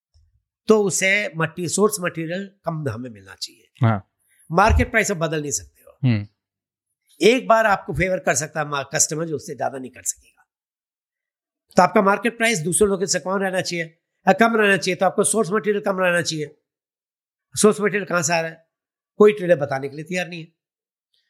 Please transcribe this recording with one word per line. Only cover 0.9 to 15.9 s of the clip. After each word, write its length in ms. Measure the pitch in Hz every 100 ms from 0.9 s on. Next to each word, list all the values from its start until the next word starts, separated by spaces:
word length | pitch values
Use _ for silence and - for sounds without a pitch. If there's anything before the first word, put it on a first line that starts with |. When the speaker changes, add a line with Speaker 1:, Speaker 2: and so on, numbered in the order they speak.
| - 190 208 208 160
Speaker 1:
मटी-, 340 | 160 175 165
source 280 | - 208 180
material 520 | 175 165 160 185 196 _ 170
कम 180 | 156
दाम 180 | 143 113
में 80 | 127
मिलना 260 | 104 95 -
चाहिए। 320 | - - _ -
Speaker 2:
हाँ। 320 | 117 101 - _ _ _ -
Speaker 1:
market 400 | 165 220 240 247
price 200 | 226 202
आप 60 | 156
बदल 240 | 160 156
नहीं 100 | 147
सकते 300 | 127 - _
हो। 160 | - _
Speaker 2:
हम्म। 240 | 131 107 101 _ _ _ _ _ _ _ _ -
Speaker 1:
एक 260 | 208 254 185
बार 180 | 220 220
आपको 280 | 196 -
favor 260 | 147 185 185
कर 160 | 180 147
सकता 240 | 151 160
है 80 | 147
मा-, 180 | 143 135 151
customer, 300 | - 156 165
जो 100 | 139
उससे 200 | - 131
ज्यादा 220 | 127 131
नहीं 140 | 127
कर 120 | 104
सकेगा। 440 | - - _ _ _ _ _ _ _ _ _ _ _ _ _ _ _ -
तो 60 |
आपका 180 | 180 214
market 360 | 196 202 233 233
price 220 | 226 202
दूसरे 280 | 160 165 202
लोगों 180 | 190 196
से 140 | 180
कम 120 | 185
रहना 300 | 196 196 185
चाहिए, 380 | 165 175 160 _ _ _ 185
अ, 60 |
कम 220 | 190 226 226
रहना 220 | 208 190
चाहिए, 180 | 185 180
तो 100 | 185
आपको 180 | -
source 260 | 190 214 170
material 320 | 214 208 202
कम 140 | 208